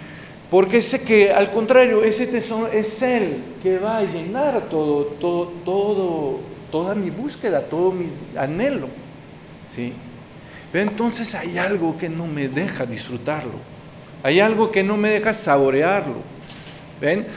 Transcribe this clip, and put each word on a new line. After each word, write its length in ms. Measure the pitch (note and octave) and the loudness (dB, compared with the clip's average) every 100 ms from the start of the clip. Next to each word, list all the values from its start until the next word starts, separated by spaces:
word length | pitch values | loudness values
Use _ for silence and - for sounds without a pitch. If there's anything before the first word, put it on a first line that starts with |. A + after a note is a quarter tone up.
| - - - - - | -14 -16 -18 -18 2
Porque 320 | F3+ F#3+ A#3 | 4 6 4
sé 220 | A3 C4+ | 4 2
que, 280 | - A3 G3 | 4 6 8
al 200 | G3 G3+ | 6 4
contrario, 520 | A#3 A3 B3+ B3 A3 | 2 4 6 8 6
ese 240 | A3 G#3+ B3 | 4 2 0
tesoro 400 | B3 - A3+ A3+ | 0 0 0 0
es 340 | G#3+ G#3+ - | 0 0 0
Él 420 | B3+ B3 F#3+ C3+ - - | 2 2 0 -4 -8 -4
que 180 | F#3 F#3 | 0 0
va 180 | G#3 A3 | 0 0
a 60 | |
llenar 680 | G3 E3 D#3+ A#3 D4 B3+ E3 | -2 -4 -4 -2 0 0 -2
todo, 360 | D#3+ D3+ D3 C#3+ - | -2 2 2 0 -2
todo, 280 | F3 F3 F3 F3 F3 | -2 -2 -2 -6 -2
todo, 720 | F#3+ G3+ G3 F#3 E3 C#3+ C3 - - - | 0 0 0 0 -2 -2 -4 -8 -14 -6
toda 220 | D#3 F3+ | -4 -2
mi 160 | G#3 F#3 | -2 -4
búsqueda, 520 | D3+ C#4 - A#3 D#3 | -4 -4 -4 0 0
todo 280 | B2 D#3 F#3 | 0 0 0
mi 200 | F#3 E3+ C#3 - - | 0 -6 -8 -12 -6
anhelo, 500 | C#3 D#3+ C4 C4 C3 C3 - - - - - - - | -4 -2 -2 -2 -6 -12 -18 -20 -20 -20 -20 -20 -14
¿sí? 260 | - A#2+ - - - - - - - - | -8 -8 -8 -16 -18 -20 -20 -20 -20 -6
Pero 180 | E3+ G#3 | -2 -2
entonces 440 | G#3 A#3 A3+ A3+ | 0 -2 0 -2
hay 240 | F#3+ E3 F3 | -2 -4 -2
algo 400 | F#3 G3+ E3 D#3 | -2 0 -2 -2
que 120 | F3 | -6
no 180 | D#3+ E3+ | -6 -6
me 200 | D3 C#3 | -4 -4
deja 380 | C3+ F#3+ - B2 | -2 -4 -4 -6
disfrutarlo, 760 | A2 - B2 C#3+ D#3 B2+ A2 - - - - - - | -6 -6 -6 -6 -6 -6 -12 -14 -20 -20 -20 -20 -6
hay 180 | C3+ E3 | 0 4
algo 300 | G#3+ A3 A3 | 4 4 2
que 120 | G3 | 2
no 120 | F#3+ G#3 | 0 2
me 140 | G#3+ | 2
deja 240 | G#3+ A3 | 2 0
saborearlo. 880 | G3+ - C#3 C3+ C3+ E3 G3 D#3 A2+ - - - - - - - - | 0 2 4 6 4 2 2 -2 -8 -12 -16 -18 -18 -18 -18 -18 -4
¿Ven? 240 | C#3+ F#3 A3 | 0 0 -2